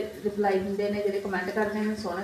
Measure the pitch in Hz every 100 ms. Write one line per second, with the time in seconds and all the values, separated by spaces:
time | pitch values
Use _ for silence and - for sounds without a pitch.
0 | - - 208 202 202 190 196 196 202 208
1 | 202 196 196 180 190 220 202 214 214 214
2 | 185 175